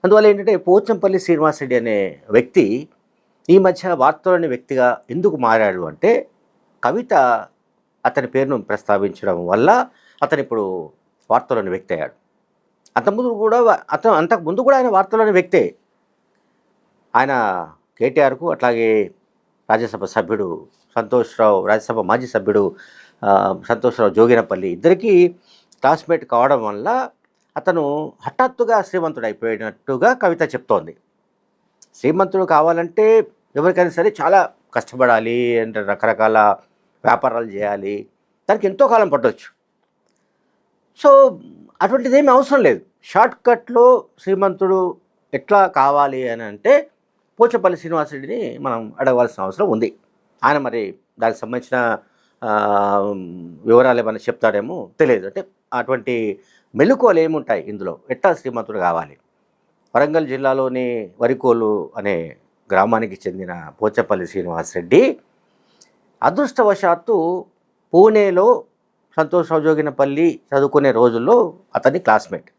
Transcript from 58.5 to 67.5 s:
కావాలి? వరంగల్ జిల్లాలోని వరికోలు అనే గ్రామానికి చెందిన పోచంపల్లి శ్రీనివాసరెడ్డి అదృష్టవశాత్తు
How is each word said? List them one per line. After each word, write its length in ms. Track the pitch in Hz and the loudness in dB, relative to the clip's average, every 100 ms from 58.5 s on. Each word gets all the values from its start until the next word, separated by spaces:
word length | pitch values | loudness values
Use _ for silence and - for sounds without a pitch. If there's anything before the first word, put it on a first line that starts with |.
| 120 107 107 | -10 -8 -4
కావాలి? 380 | 87 82 78 69 _ _ _ _ _ _ _ 120 | -2 -2 -6 _ _ _ _ _ _ _ _ -2
వరంగల్ 320 | 147 160 143 | 0 0 -4
జిల్లాలోని 840 | 131 135 135 131 127 123 120 98 98 | -4 -2 -2 -2 -4 -4 -6 -10 _
వరికోలు 680 | 120 131 131 117 110 104 76 113 | -2 0 0 0 0 -2 -6 -8
అనే 380 | 101 87 82 - _ _ _ | -4 -4 -6 -16 _ _ _
గ్రామానికి 480 | 95 104 113 110 95 98 | 0 2 0 -4 -8 -12
చెందిన 440 | 92 90 87 78 _ | -10 -12 -14 -16 _
పోచంపల్లి 460 | 107 113 101 98 87 | -2 -2 -2 -4 -4
శ్రీనివాసరెడ్డి 920 | 98 87 82 82 90 87 165 262 - _ _ _ _ _ _ _ _ _ _ | -8 -8 -8 -8 -10 2 4 4 -2 _ _ _ _ _ _ _ _ _ _
అదృష్టవశాత్తు 1200 | 127 180 285 - 214 190 190 170 - 202 165 180 - | -2 -2 -4 0 0 0 -2 -2 -2 -2 -2 -6 -10